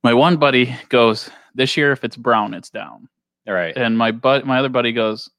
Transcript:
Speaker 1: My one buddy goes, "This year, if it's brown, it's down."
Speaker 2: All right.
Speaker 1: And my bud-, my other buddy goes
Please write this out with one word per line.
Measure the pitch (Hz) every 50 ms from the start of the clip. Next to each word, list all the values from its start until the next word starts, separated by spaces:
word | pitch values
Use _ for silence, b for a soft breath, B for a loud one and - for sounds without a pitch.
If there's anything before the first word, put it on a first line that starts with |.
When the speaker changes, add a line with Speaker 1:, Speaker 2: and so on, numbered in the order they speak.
| -
Speaker 1:
My | 247 117
one | 120 143 170 180
buddy | 160 147 143 131 123 123 120 127 - - _
goes, | - 123 117 113 110 107 - - B B B B B
"This | 123 131 135 - -
year, | 147 143 139
if | - -
it's | 117 - -
brown, | 117 123 117 110 104 101 -
it's | 87 92 -
down." | _ 107 104 67 57 50 - - _ _ _ _ _ _ _ 110
Speaker 2:
All | 101
right. | 92 87 82 - 131
Speaker 1:
And | 120 117 113
my | 113 117 113
bud-, | 110 117 - 131 135 139 135
my | 139 131 127
other | 135 135
buddy | 127 127 120 117
goes | 113 120 113 110 110 113 - - _